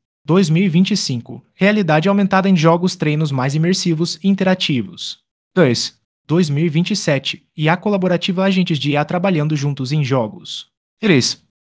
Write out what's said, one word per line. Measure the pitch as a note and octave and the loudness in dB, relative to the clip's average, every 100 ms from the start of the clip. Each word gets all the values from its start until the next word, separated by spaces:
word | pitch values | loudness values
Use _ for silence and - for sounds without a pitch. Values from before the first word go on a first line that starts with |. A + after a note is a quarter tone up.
| _ _ | _ _
Dois | - F3 F3 | 0 2 2
mil | D#3+ | 2
e | G3 | 2
vinte | D#3+ F#3+ | 2 2
e | G#3 | 0
cinco. | - B2 - A#2+ - | -4 -6 -8 -18 -16
Realidade | - F#3+ G#3+ E3+ D#3 F3+ | -2 0 2 2 2 2
aumentada | G3+ F#3+ F#3+ F#3+ | 0 2 2 2
em | F#3 | 4
jogos, | E3 E3+ F3+ | 4 2 0
treinos | - D3+ D3+ D#3 | -2 -2 0 -2
mais | C3+ C3 | -2 -2
imersivos | D3+ E3 F#3+ F3 D#3 E3+ - | 0 0 0 0 -2 -2 -2
e | G3 | -2
interativos. | G3 F#3+ F#3 - C3+ F#2+ F2 - - _ _ _ | 0 2 0 0 -2 -4 -8 -14 -14 _ _ _
Dois. | F#3 D3+ A#2+ - _ _ _ - | 2 2 2 -4 _ _ _ -2
Dois | D#3+ F3 | 0 0
mil | C#3+ | 0
e | E3+ | 0
vinte | D3+ F#3 | 0 -2
e | G3+ | -2
sete. | - C#3 C3+ - _ - | 0 -2 -2 -10 _ -4
I | D3+ | 0
A | F3 | 0
colaborativa, | G#3+ G3+ F3+ F3 - F3+ | 0 -2 0 -2 -2 -2
agentes | G3 F#3+ F3+ D#3 | 0 2 0 -2
de | C3 | -2
I | C#3+ | -2
A | |
trabalhando | D3+ F3+ G3 E3+ D3+ D3+ | -2 -2 0 0 0 -2
juntos | C#3+ C#3 B2+ | -2 -4 -4
em | D3+ | -2
jogos. | C3 C3 A2 F#2+ - - - _ _ - | 0 0 -2 -6 -14 -16 -16 _ _ -4
Três. | A3 D3 - - _ _ | 2 4 2 -4 _ _